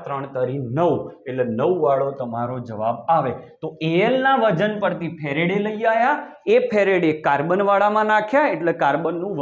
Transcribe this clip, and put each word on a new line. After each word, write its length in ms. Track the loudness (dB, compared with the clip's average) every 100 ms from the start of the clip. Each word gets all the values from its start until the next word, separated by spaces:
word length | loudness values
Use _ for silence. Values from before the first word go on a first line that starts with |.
ત્રણ 260 | -6 -8 -6 -4
તરી 240 | -4 -4 -4 0
નવ, 180 | 2 0 -4 -12 -6
એટલે 160 | -2
નવ 300 | -2 0 0 2
વાળો 240 | 2 2 0 -4
તમારો 360 | -8 -6 -6 -6 -8
જવાબ 340 | -4 -4 -2 0
આવે. 180 | 0 0 -6 -12 -12
તો 80 | -12 -6 -2
એ 20 | 2 2
એલ 100 | 2 2
ના 140 | 2
વજન 280 | 2 2 0 -2
પરથી 260 | -4 -4 -8 -6
ફેરેડે 380 | -4 -2 0 0 -2
લઈ 180 | -2 0
આયા, 240 | 2 2 0 -6 -6 2
એ 20 | 2 4
ફેરેડે 380 | 2 2 4 2 0 0
કાર્બન 360 | 0 2 0 2
વાળામાં 420 | 4 4 2 2
નાખ્યા, 420 | 2 2 2 2
એટલે 180 | 0 -2 0
કાર્બનનું 520 | 0 0 -2 -4 -4 -4